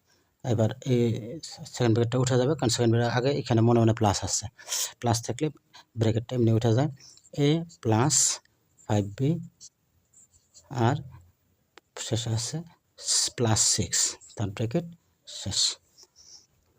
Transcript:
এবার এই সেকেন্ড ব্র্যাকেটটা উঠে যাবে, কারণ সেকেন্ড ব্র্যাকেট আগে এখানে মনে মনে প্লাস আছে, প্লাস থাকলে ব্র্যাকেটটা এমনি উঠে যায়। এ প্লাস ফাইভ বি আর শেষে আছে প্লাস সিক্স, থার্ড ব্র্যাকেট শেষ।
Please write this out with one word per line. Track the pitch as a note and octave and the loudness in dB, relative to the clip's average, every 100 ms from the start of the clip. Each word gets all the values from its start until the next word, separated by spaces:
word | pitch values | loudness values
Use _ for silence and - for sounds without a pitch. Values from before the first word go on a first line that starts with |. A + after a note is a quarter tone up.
| _ _ _ _ | _ _ _ _
এবার | B2+ A2+ A2 - C#3 | -2 0 0 -2 -2
এই | A#2+ A#2 - A2 D#3+ - - D#3 | 0 0 -2 -8 -12 -14 -16 -12
সেকেন্ড | - A#2+ A2 | -2 2 2
ব্র্যাকেটটা | A#2 B2+ | 2 0
উঠে | B2 B2+ | 2 2
যাবে, | B2+ D#3+ | 2 0
কারণ | B2 B2+ | 0 2
সেকেন্ড | A#2 | 2
ব্র্যাকেট | A#2 A#2+ A#2+ | 2 2 0
আগে | C3 - | 0 0
এখানে | A#2 A2+ A#2 | 0 4 4
মনে | A#2+ | 6
মনে | A2+ A2+ | 4 4
প্লাস | G#2+ F#2 F#2+ | 2 2 -2
আছে, | - - - - - - - | -6 -6 -12 -8 -6 -6 -4
প্লাস | A#2+ A#2 - | -2 0 -2
থাকলে | A#2 D3+ - _ - _ A2 | -4 -6 -6 _ -20 _ -2
ব্র্যাকেটটা | G#2+ A#2 B2 B2+ | 0 0 -2 0
এমনি | A2+ A2 | 2 4
উঠে | A2+ A2+ | 2 2
যায়। | D3+ - - - - - C#3+ | 0 -4 -18 -20 -12 -2 0
এ | E3 E3+ - | 0 -4 -6
প্লাস | A2 G#2+ C#3+ - - - - _ _ _ - | 0 2 4 2 0 -2 -10 _ _ _ -2
ফাইভ | G#2+ G2+ G#2 | 0 0 -2
বি | C#3 E3+ E3+ - - _ _ _ _ _ _ _ _ - - B2+ A#2 | -2 -2 -6 -18 -20 _ _ _ _ _ _ _ _ -20 -10 0 2
আর | D3+ - - - _ _ _ _ - _ - - | 2 -6 -20 -20 _ _ _ _ -20 _ -14 -4
শেষে | A2+ A#2 A2+ | -4 -2 -4
আছে | - D#3 E3+ _ _ - - - - - | -4 -8 -12 _ _ -10 -4 -2 -2 0
প্লাস | A2+ G#2+ - - | 2 2 2 0
সিক্স, | - - - - - - | -2 -2 -2 -6 -14 -8
থার্ড | G2 - | -6 -4
ব্র্যাকেট | A2+ E3+ E3+ - _ _ - | -4 -4 -6 -12 _ _ -18
শেষ। | - G3 - - - _ - - - - - _ _ _ | -12 -6 -2 -2 -4 _ -20 -20 -20 -20 -20 _ _ _